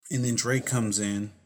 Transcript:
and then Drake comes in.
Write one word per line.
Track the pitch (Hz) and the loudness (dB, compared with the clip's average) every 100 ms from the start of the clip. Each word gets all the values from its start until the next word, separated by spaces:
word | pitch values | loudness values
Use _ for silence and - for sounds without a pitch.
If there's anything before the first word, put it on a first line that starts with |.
| - | -4
and | 135 | -2
then | 123 | 0
Drake | 117 117 131 131 | 0 2 0 2
comes | 123 110 104 | 0 2 0
in. | 104 101 104 - | 0 -2 -4 -10